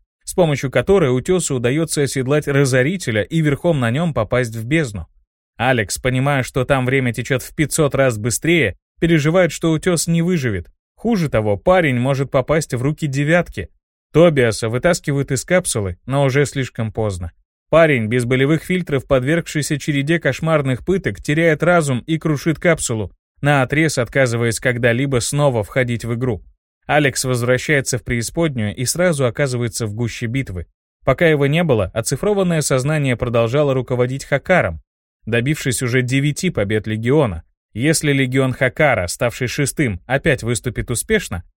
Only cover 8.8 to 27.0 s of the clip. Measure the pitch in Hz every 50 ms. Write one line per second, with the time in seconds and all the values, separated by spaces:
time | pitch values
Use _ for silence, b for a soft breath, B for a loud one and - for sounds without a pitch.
8.8 | _ _ _ _ 175 165 170 156 139 156 165 190 180 160 - - - 165 160 151
9.8 | - 180 175 156 - 170 170 170 165 180 185 160 127 120 101 87 90 - _ _
10.8 | _ _ _ _ - 226 240 185 165 135 - 110 107 107 101 95 - 185 185 185
11.8 | 165 143 127 120 123 139 139 131 139 - - 135 127 - 151 160 - - 131 117
12.8 | 120 147 151 - 160 143 131 139 147 147 170 175 165 - - 104 - - _ _
13.8 | _ _ _ _ _ _ - 147 170 175 151 135 120 117 104 - 117 110 117 123
14.8 | 123 170 175 - - 156 139 139 131 - 139 123 - - 175 185 175 - - 117
15.8 | 101 92 90 - _ - 135 143 143 135 123 143 143 - - 139 127 - - -
16.8 | 113 107 - 113 110 104 95 87 87 82 - _ _ _ _ _ _ _ 156 160
17.8 | 165 156 143 120 110 107 120 127 120 120 131 127 135 139 160 151 - - 180 185
18.8 | 170 - 147 127 - - 139 131 123 139 165 170 - - - 156 139 - 160 135
19.8 | - 160 143 139 139 147 170 160 - 143 123 - 165 160 160 151 135 135 127 -
20.8 | - - 190 190 - 123 98 - - - 147 160 170 165 151 - 156 170 180 170
21.8 | 151 143 127 113 - - 165 156 - 160 151 135 - 165 147 - - 175 160 -
22.8 | - - 117 107 98 90 - _ _ _ _ _ - 143 147 139 127 - 139 151
23.8 | 165 147 - 135 117 - - 139 131 120 117 117 120 117 107 - - 131 120 120
24.8 | 123 120 113 123 139 139 135 120 - - 143 147 147 139 120 113 101 - - 135
25.8 | 123 120 120 110 - 113 117 113 131 127 107 87 - - _ _ _ _ _ _
26.8 | _ - 135 151